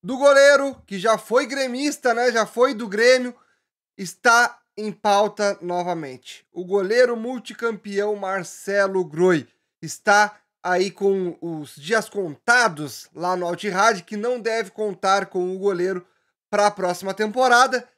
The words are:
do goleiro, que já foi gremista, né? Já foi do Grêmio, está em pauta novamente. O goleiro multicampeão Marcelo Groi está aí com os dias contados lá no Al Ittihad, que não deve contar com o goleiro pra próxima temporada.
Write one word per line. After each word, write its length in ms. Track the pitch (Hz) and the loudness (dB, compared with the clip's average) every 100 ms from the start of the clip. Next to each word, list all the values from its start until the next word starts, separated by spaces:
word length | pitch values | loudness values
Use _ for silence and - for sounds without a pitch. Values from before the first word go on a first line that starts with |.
do 160 | 175 254 | -8 2
goleiro, 560 | 277 277 277 285 277 254 _ | 6 8 8 6 2 -8 _
que 100 | 196 | -4
já 220 | 208 220 | 0 0
foi 260 | - 233 262 | 2 0 0
gremista, 680 | 277 262 247 294 - 247 233 | -4 -4 -2 -4 -2 -2 0
né? 160 | 247 | 0
Já 160 | 226 214 | 0 -2
foi 260 | 233 262 | 0 0
do 140 | 220 233 | 0 -6
Grêmio, 480 | 202 240 254 247 240 _ _ _ _ _ - | 2 4 4 0 -10 _ _ _ _ _ -14
está 640 | 185 - 247 233 240 - _ - | -14 -2 4 4 2 -4 _ -10
em 160 | 214 | -10
pauta 640 | - 208 202 208 208 202 202 | -4 0 2 0 -2 -4 -4
novamente. 840 | 175 175 175 170 143 127 - - _ | -6 -6 -4 -6 -8 -16 -20 -20 _
O 140 | - 180 | -14 -4
goleiro 500 | 196 190 233 240 233 | -2 0 2 2 2
multicampeão 1000 | 233 254 - 220 233 220 208 196 208 208 | -6 -10 -12 -8 -6 -6 -6 -4 -4 -4
Marcelo 920 | 196 196 170 - - 202 196 190 165 | -4 -6 -8 -12 -4 0 0 -2 -4
Groi 420 | 156 185 165 120 _ _ _ | 0 2 2 -2 _ _ _
está 520 | 160 - - 202 208 - _ _ | -16 -6 2 4 4 -2 _ _
aí 260 | 175 180 196 | -2 0 -2
com 480 | - 202 196 180 - | -2 -2 0 -4 -8
os 360 | 170 160 139 - | -10 -10 -12 -16
dias 340 | 147 220 - | -2 -2 -2
contados 1000 | 202 180 143 - 247 226 151 147 - - | -8 -8 -8 0 2 2 -2 -12 -12 -18
lá 220 | - 175 185 | -8 -4 -2
no 100 | 175 | -4
Al 80 | |
Ittihad, 480 | 175 208 180 220 202 | -6 -6 2 2 0
que 160 | - 214 | -8 -8
não 220 | 226 247 | -6 -4
deve 320 | 220 226 220 | -4 -4 -6
contar 560 | - 214 185 190 196 185 | -8 -8 -4 0 0 0
com 280 | 185 180 190 | -4 -4 -2
o 40 | |
goleiro 440 | 196 180 180 180 _ _ _ _ _ | -4 -2 -4 -6 _ _ _ _ _
pra 220 | 202 208 | 2 2
próxima 420 | 208 185 175 190 | 0 -4 -4 -6
temporada. 760 | 190 214 233 254 240 262 254 240 | -4 -4 0 4 6 4 0 -8